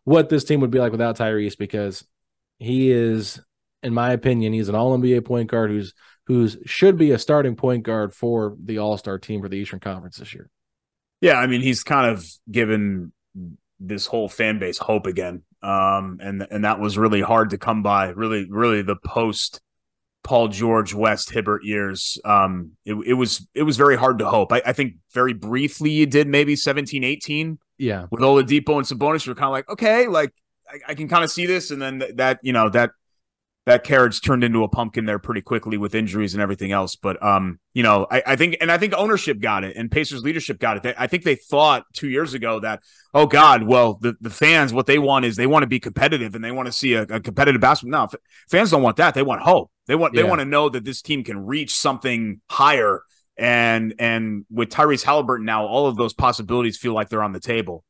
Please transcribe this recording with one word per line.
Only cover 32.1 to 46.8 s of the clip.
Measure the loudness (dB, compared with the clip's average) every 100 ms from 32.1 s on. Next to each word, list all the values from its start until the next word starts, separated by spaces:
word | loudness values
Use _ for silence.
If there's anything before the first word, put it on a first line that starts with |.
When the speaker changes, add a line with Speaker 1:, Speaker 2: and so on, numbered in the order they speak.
| -2
Speaker 2:
that, | 0 0
you | 0
know, | 2 4
that, | 4 2 _ _ _ _ _ _ _ 4
that | 4
carriage | 6 4 4 2
turned | 0 2
into | 2 2
a | 0
pumpkin | -2 -4 -4
there | -4 -4
pretty | -6 -8
quickly | -4 -6 -4 -4
with | -4
injuries | -4 -4 -2 -2
and | -2
everything | -4 -4 -2
else. | -2 -4 -6
But, | -6 -2
um, | 2 2 0 -6 _
you | 0
know, | 4 4 4
I, | 0 0
I | 0
think, | 0 0
and | 0
I | 2
think | 0 0
ownership | 0 0 -2 -4
got | -2 -2
it | -4 -8
and | -4
Pacers | -2 -4 -6
leadership | -6 -6 -6 -4
got | -2 -2
it. |
They, | -6 -4
I | -4
think | -2
they | -2
thought | -4 0 2 4 2 -2
two | -10 -4
years | -4 -4
ago | -6 -6 -4
that, | -6 -8 _ _ _
"Oh | 2 6
God, | 8 8 8
well, | 6 4 4 2
the, | -6 -6
the | -10
fans, | 0 4 4 2
what | 0 2
they | 2
want | 4 2
is | 0 0
they | 2
wanna | 2 2
be | -4
competitive | -4 -2 0 0 -6
and | -10
they | -8
wanna | -8 -6
see | -4